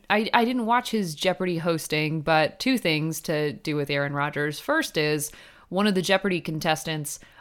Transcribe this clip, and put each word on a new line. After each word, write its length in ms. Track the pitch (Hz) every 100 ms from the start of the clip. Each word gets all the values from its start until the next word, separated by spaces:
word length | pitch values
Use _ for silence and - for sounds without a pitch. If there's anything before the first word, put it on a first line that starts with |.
| -
I, 180 | 208 220
I 100 | -
didn't 220 | 233 254 220
watch 240 | 240 240
his 240 | 220 180
Jeopardy 440 | 147 185 180 185 165
hosting, 640 | 170 165 - 151 156 160
but 360 | 147 156 156 -
two 180 | 254 262
things 420 | 175 156 160 156
to 300 | - 151 151
do 240 | - - 151
with 140 | 143
Aaron 240 | 143 143
Rodgers. 440 | 143 147 147 147 147
First 380 | - 311 - -
is 340 | 151 151 147 - - - -
one 180 | 180 208
of 80 |
the 80 | 190
Jeopardy 380 | 175 190 202 180
contestants, 800 | - 156 165 151 - 156 147 - - -